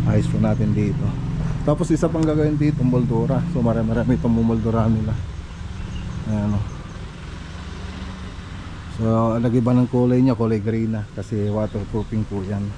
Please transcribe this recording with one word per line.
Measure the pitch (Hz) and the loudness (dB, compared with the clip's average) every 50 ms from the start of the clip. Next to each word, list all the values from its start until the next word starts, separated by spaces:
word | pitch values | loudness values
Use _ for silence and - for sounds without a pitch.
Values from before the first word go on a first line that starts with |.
| 117 113 | 2 4
ayos | 104 107 110 - | 4 4 4 2
po | - | 2
natin | - 110 107 107 110 110 107 107 | 2 2 2 2 2 2 2 2
dito. | 104 104 101 98 - - - - - - - - - - - - - - | 2 2 0 0 0 0 -2 -2 -2 -4 -4 -2 -2 -2 -2 -2 -2 0
Tapos, | 139 151 - 175 165 | 0 2 2 2 0
isa | 165 151 175 160 | 2 2 2 0
pang | 160 160 | 2 2
gagawin | 160 156 151 151 151 151 151 143 | 2 2 2 2 2 2 2 2
dito, | 147 151 151 131 123 | 2 2 2 2 2
moldura. | 123 123 123 120 117 117 113 120 - 131 123 - - - | 2 2 2 2 2 2 0 2 2 0 0 0 0 0
So, | 127 117 | 0 2
marami-marami | 117 113 113 113 110 113 120 110 117 127 - | 2 2 2 0 0 0 0 2 2 2 2
itong | - 120 113 | 2 2 2
moldura | 117 113 113 113 113 107 113 110 113 110 | 4 4 2 2 2 0 0 2 2 2
nila. | 113 113 110 - - - - - - - - - - - - - - - - - - - - - - - - - 110 | 2 2 2 0 -2 -2 -4 -6 -8 -10 -12 -12 -12 -12 -12 -10 -10 -10 -10 -8 -8 -8 -8 -8 -6 -8 -6 -4 -2
Ayan, | 107 104 104 104 104 | -2 0 0 0 0
o. | 101 107 - - - - - - - - - - - - - - - - - - - - - - - - - - - - - - - - - - - - - - - - - - - - - - | 0 -2 -4 -8 -10 -12 -12 -12 -12 -12 -12 -12 -12 -12 -12 -12 -12 -12 -12 -12 -12 -12 -12 -10 -10 -10 -10 -10 -10 -10 -10 -10 -10 -12 -12 -12 -12 -12 -12 -12 -12 -10 -12 -12 -12 -12 -10 -6
So, | - 113 110 113 113 113 113 113 117 | -2 2 4 4 4 4 2 2 2
nag-iba | 117 123 113 127 117 123 123 | 2 2 2 4 4 6 4
ng | 123 123 120 | 4 4 4
kulay | - 123 123 123 123 127 | 4 2 4 4 6 6
niya, | 127 135 120 107 | 4 4 4 2
kulay | 117 113 113 107 | 2 0 0 0
gray | 98 113 110 113 113 | 0 -2 0 0 0
na, | 110 110 110 101 - - 107 | -2 -2 -4 -6 -6 -8 -10
kasi | 95 - 117 104 101 104 | -6 -4 -2 -2 0 0
waterproofing | 104 107 107 107 - 107 98 - 113 110 101 - - 110 104 - | 0 0 -2 -2 -4 -6 -6 -4 -4 -4 -4 -2 -2 -4 -2 -2
po | 104 98 95 | -4 -6 -4
yan. | 95 104 101 101 101 101 | -4 -4 -4 -4 -6 -8